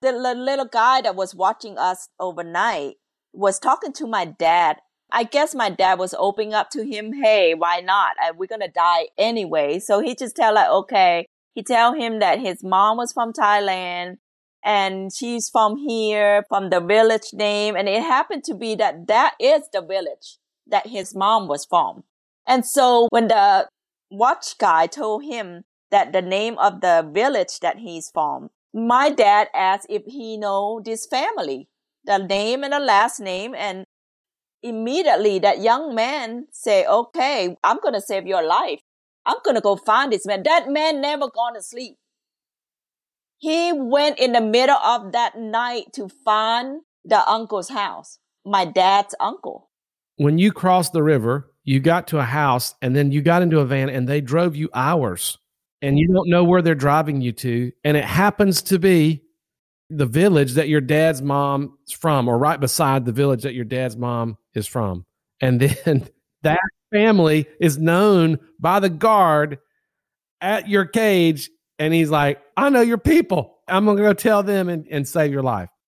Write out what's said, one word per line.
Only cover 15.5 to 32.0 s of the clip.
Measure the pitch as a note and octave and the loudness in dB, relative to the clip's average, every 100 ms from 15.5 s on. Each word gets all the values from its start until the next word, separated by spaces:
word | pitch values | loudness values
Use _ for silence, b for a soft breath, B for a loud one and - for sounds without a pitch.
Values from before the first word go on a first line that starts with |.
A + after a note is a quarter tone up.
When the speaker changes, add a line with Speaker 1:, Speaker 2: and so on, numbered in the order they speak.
| A#3+ G#3+ G#3+ | 2 2 0
Speaker 1:
here, | C#4+ A3+ G#3+ G#3+ G3+ G3+ G#3 | -6 -4 -2 0 2 2 0
from | G3 F#3+ | -4 -2
the | F3+ | -2
village | F3 G#3+ A3+ A3 - | 2 4 4 2 -4
name. | G3 G#3 G#3 G#3 F#3+ | -4 -2 -2 -2 -2
And | G3+ | -2
it | G#3 | -2
happened | C4+ C4 - F4 | 0 0 0 -6
to | - | -10
be | G#3 A3+ A3 | -8 -6 -2
that | G#3 E3 E3+ | -2 -4 0
that | G#3+ D#4 - | 2 2 2
is | C4 D4+ D4 | 2 2 0
the | G3 | -8
village | E3 F#3+ E3 C3 - - _ _ _ | -6 -6 -6 -10 -18 -20 _ _ _
that | G3+ G#3+ | -4 -4
his | G#3+ F#3+ F#3+ | -8 -10 -4
mom | G3 A3 F#3 | 0 0 0
was | C#3+ | -6
from. | - F3 C3+ - - _ _ _ - | 0 0 0 -6 -18 _ _ _ 0
And | B3+ A#3 | 0 0
so | C#4+ B3+ A#3+ A#3 | 2 4 4 4
when | A#3 A3+ | 2 2
the | A3 G3+ F#3+ - _ _ _ _ | 4 4 4 0 _ _ _ _
watch | G3 A#3+ E4+ - - | -2 0 0 -6 -2
guy | G3+ E3 E3+ | 2 2 2
told | C#4+ A3 G#3+ | -2 -6 -6
him | D4 A#3+ F#3+ F3 - _ _ | -6 -10 -10 -14 -20 _ _
that | G3+ D#3 | 0 0
the | F3+ | -2
name | F3+ F#3+ A3 A3+ | -2 -2 -4 0
of | F#3+ F#3 | -2 0
the | F3+ E3 D#3 | 2 2 2
village | D#3+ B3+ B3+ - - | 0 0 0 -4 -6
that | F3 G3+ | -6 -6
he's | A3+ E3 - | -10 -14 -10
from, | - D3 C#3 D3 _ _ | -4 -4 -6 -14 _ _
my | G#3+ A#3 B3 D4 | -6 0 2 2
dad | C#4+ G#3 G#3 G#3+ | 4 4 4 2
asked | - F#3 G3 - | 0 0 -2 -4
if | G#3 G#3 | -10 -10
he | C#4 A3+ A3 | -14 -12 -8
know | G#3 G3 G3+ A3+ | -4 -4 -4 -6
this | G#3+ A3+ - | -8 -10 -6
family, | B3+ E4+ A4 D3 C3+ C#3+ _ _ _ | -4 -4 -4 -6 -8 -12 _ _ _